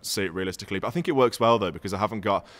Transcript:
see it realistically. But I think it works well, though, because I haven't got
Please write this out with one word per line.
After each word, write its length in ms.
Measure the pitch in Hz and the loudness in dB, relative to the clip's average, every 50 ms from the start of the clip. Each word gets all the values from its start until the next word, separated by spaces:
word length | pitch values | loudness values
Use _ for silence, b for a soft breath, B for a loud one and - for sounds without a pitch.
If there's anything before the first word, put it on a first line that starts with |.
| - | -10
see 200 | - - 107 98 | -6 -4 -2 -2
it 100 | 92 82 | -2 -2
realistically. 460 | 92 95 95 90 - 101 - 98 95 | -4 -4 -4 -6 -8 -8 -6 -6 -4
But 80 | 92 104 | -4 -4
I 20 | |
think 180 | - 170 160 - | -4 -2 -2 0
it 40 | 160 | 2
works 260 | 135 127 120 - - | 4 4 4 4 4
well, 200 | 117 113 117 113 | 4 4 6 4
though, 120 | 101 90 | 4 0
because 220 | 85 87 - 98 92 | -2 -4 -6 -6 -2
I 60 | 95 | -2
haven't 220 | 104 101 113 107 | -2 -2 -2 -2
got 240 | 92 107 98 90 B B B B | 0 0 0 0 B B B B